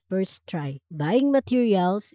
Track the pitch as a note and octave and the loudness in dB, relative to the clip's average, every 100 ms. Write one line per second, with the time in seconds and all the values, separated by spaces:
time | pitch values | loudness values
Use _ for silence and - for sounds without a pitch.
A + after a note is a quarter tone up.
0 | _ F#3 F#3+ - - E3+ C#3+ C#3 - D#3 | _ -4 -2 -6 -6 -6 -6 -10 -12 -6
1 | D3 A#3+ C#4 C4+ - B3 A#3+ F#3+ F3+ G3+ | 0 2 4 2 2 2 4 4 2 0
2 | - | -6